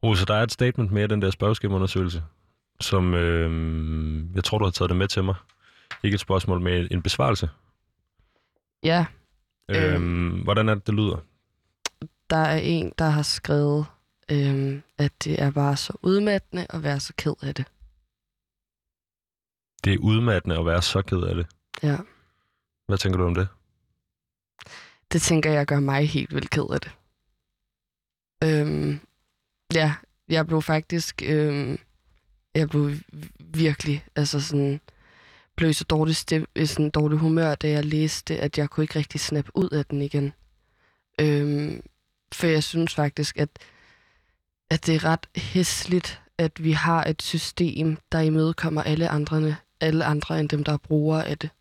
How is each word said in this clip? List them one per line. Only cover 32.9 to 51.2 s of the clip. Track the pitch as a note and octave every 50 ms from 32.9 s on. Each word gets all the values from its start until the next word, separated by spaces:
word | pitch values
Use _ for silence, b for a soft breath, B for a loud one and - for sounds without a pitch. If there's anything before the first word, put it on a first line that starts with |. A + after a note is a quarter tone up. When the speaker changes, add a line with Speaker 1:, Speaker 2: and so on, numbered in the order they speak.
Speaker 2:
v-, | C#3+ D3+ - - - D3+ D3+ - - _
virkelig, | D3+ E3 D#3+ D#3+ E3 D#3 D3 - - D3+ C#3+ D3 - - _
altså | - D3 C#3+ - C#3+
sådan, | C#3 - D3+ C#3+ C#3 C#3 C#3 D3+ _ b b b b b b b b b b b b b b
blev | - E3 D#3+
i | D3+
så | - E3
dårlig | _ D#3+ D#3 D#3 D#3+ D#3+
stem-, | - - - D#3+ D#3 D#3 - _
i | - D#3+
sådan | D3+ - - D3+ D3+
dårlig | - D#3 D3+ D3+ D3+ D3+
humør, | D#3+ D#3+ D#3+ E3 E3 D#3 D3
da | - - D#3
jeg | D3+ D3 D3
læste, | D3+ D#3 D3+ D#3 D#3 - - - - D#3+ -
at | - D3 -
jeg | - D3 D3
kunne | - - D#3
ikke | D#3 - D#3
rigtig | D3 - - D3+
snappe | - - D#3 D3+ C#3 - -
ud | - F3+ F3+
af | - D3+ C#3+
den | _ - C#3+
igen. | C#3+ C#3+ - D3 C#3 C#3 - _ _ _ _ _ _ _ _ _ _ _ _ _ _ _ _ -
Øhm, | D3+ D3+ D3 C#3+ D3 D3 D3 D3 D3 D3+ - - - - _ _ _ _ _ _ _ _ -
for | - -
jeg | E3+ D#3+ D#3 D3+
synes | - - E3 E3 E3 -
faktisk, | - D3 D3 - - D3+ - -
at, | - D3 D3 _ b b b b b b b b b b b b b b b b b _ _ _ _ _ _
at | D#3+ D#3+ -
det | - D#3+
er | D#3 -
ret | D#3 E3 D#3+ - _ _
hæsligt, | - - - - F#3 F3+ - - - - - F3+ F3+ - - - - _ _ _
at | - E3+ D#3+ _ - D#3+
vi | D#3+
har | D#3 D3+ - E3 E3 E3 -
et | - D#3 -
system, | - - - D#3+ - - - - F3 E3+ - - D#3 D#3+ D#3 D#3+ _ _
der | - E3
imødekommer | D#3+ D#3 D#3 D#3 D#3 D#3+ E3 - - E3 D#3 D3+ -
alle | - D3+ D#3 E3 E3
andrene, | - D3+ D3 D3 D#3 D#3 D#3 D#3 D3+ - _ _ _ _
alle | D#3+ D#3+ D#3 D#3+ D#3
andre | - D3+ D3 - - D#3+ D#3+
end | D3+ D3
dem, | - D3 D3
der | - D3+
er |
brugere | D3 _ - D#3 D3+ D3 D#3 D#3 D#3